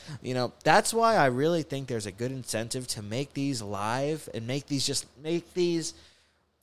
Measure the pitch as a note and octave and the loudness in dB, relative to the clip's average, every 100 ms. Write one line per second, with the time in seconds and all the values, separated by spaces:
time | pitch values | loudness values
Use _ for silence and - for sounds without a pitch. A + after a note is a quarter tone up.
0 | - C3+ - B2+ A#2+ - D3+ F#3 - A3+ | -16 -10 -4 -2 -2 0 6 6 6 4
1 | A3+ G#3 C#3 B2 D#3 E3+ C#3+ C#3 C3 A#2 | 4 6 6 4 2 2 -2 -8 -4 -4
2 | G#2 F#2+ B2 C3 A#2 A2 A#2+ C3 B2 A#2 | -6 -6 -6 -6 -4 -4 -4 -6 -6 -8
3 | G2+ A#2 C#3+ C#3+ C#3 B2+ G2+ G2+ G#2+ B2 | -6 -6 -4 -2 -2 -2 -4 -4 -2 -2
4 | C#3+ D#3 - A2+ A2+ C#3 - C#3 C3 B2+ | -2 -4 -6 -8 -4 -6 -2 -2 -2 -4
5 | - A#2+ D3+ E3+ E3+ F3+ F3 E3+ D#3 - | -6 -10 -4 -4 -2 0 2 2 -2 -10
6 | - _ _ _ _ _ | -20 _ _ _ _ _